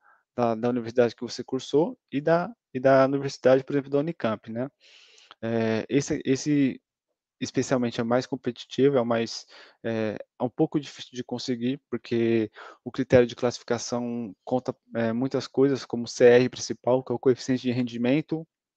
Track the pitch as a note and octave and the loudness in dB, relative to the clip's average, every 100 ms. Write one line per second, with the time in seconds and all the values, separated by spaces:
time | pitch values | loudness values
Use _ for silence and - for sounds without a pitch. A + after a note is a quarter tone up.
0 | _ _ _ - A#2+ A2 A#2+ B2 A2+ B2 | _ _ _ -4 -2 0 -2 -2 -2 2
1 | A#2+ - A#2 - A#2 C3 - C#3 F3+ B3+ | 2 0 -10 -10 -8 -8 -2 0 0 -4
2 | _ C3+ D3+ E3 F3+ - _ C3 C3+ C3+ | _ -4 0 0 0 -12 _ 0 4 6
3 | C3+ C#3 C#3 - B2+ C3+ - C#3+ C3+ C#3+ | 4 0 -4 0 4 4 2 -4 -2 -2
4 | D#3 - A2+ G#2+ - A2+ C3 - _ - | -4 -4 -4 -4 -8 -8 -10 -12 _ -20
5 | _ _ - _ A2+ A#2 A2 A2 - C3+ | _ _ -20 _ -4 -2 0 -2 -2 -2
6 | - D3+ - C3 D3+ D3 C3+ - _ _ | -2 -4 -2 -2 0 2 0 -2 _ _
7 | _ _ _ - A#2+ - A#2+ B2+ A#2+ A#2+ | _ _ _ -12 -6 -4 0 0 -2 -4
8 | A#2 B2 - C3 - A#2+ - - C3+ C3+ | 0 0 -2 -6 -6 -8 -6 0 2 2
9 | A#2 A#2 A2+ - - - - _ A#2 A2+ | 2 0 -2 -8 -16 -20 -20 _ -6 -4
10 | A2 G#2 - - B2 - D#3+ D#3 C#3 - | -4 -6 -12 -6 -4 -2 -2 -2 -6 -14
11 | - B2 - A#2+ - A#2+ A#2+ C3+ _ A#2+ | -14 -12 -10 -8 -6 -4 -4 -4 _ -10
12 | - A#2 A#2 A#2 A2 - - - B2 - | -2 0 2 2 0 -6 -20 -16 -8 -6
13 | B2+ B2+ A#2+ A#2 B2 - - A#2 - A#2+ | 4 4 4 0 -4 -4 -6 -6 -4 -6
14 | A#2+ A#2+ A2+ - - B2+ - - _ A#2 | -4 -6 -10 -12 -4 -4 -2 -10 _ -4
15 | A2+ A#2 C3 C3 - - C#3 B2+ - A#2+ | -2 -2 -2 -4 -2 2 2 2 -4 -8
16 | A#2 - B2 A#2+ B2+ - - - - C3 | -4 6 8 8 6 -2 -10 -6 -2 0
17 | - A#2+ C3+ B2 - B2+ B2+ A#2+ B2 A#2 | -2 0 2 0 -2 -4 -2 -2 -4 -2
18 | A#2+ C#3+ D3+ D#3+ D#3+ _ _ | 0 0 -2 -8 -10 _ _